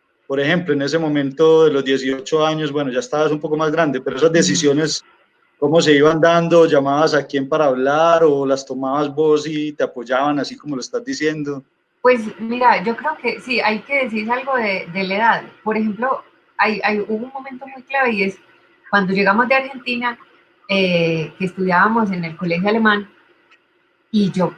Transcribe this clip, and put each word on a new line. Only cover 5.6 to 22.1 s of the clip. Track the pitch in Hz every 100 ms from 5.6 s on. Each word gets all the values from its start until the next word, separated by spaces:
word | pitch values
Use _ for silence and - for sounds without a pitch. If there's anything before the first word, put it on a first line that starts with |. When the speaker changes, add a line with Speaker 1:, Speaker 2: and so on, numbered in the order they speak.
| 147 165
Speaker 1:
se | 151
iban | 143 151 160
dando? | 165 170 165 170 165
¿Llamabas | 147 139 143 160
a | 151 135
quién | 139 135
para | 156 147
hablar | 127 135 151 165 165
o | 165 139 135
las | 135 -
tomabas | 131 131 143 147
vos | 139 156 151 151
y | 151 151
te | 147
apoyaban, | 135 123 117 131 147 147
así | 123 127
como | 147 131
lo |
estás | - 117
diciendo? | 123 135 151 156 143 139 - _ _ _
Speaker 2:
Pues, | 247 247 214 -
mira, | 226 247 247 185
yo | 202 220
creo | 285 311
que | 240 -
sí, | 254 226
hay | 214 214
que | - 277
decir | 247 214 214
algo | 254 262 254
de, | 214 185 175
de | 180
la | 190 196
edad. | 226 180 - -
Por | 214 214
ejemplo, | 220 202 262 - - _ _ -
hay, | 214 202
hay, | 202 208
hubo | 202 220 254
un |
momento | 269 269 254 262
muy | 262
clave | - 277 254
y | 202
es | 196 - _ _ _ _ -
cuando | 202 185
llegamos | 190 196 208 247
de |
Argentina, | 269 262 262 - 240 240 233 _ _ _ _ -
eh, | 196 185 170 165 160 156 -
que |
estudiábamos | 185 - 185 175 208 226 202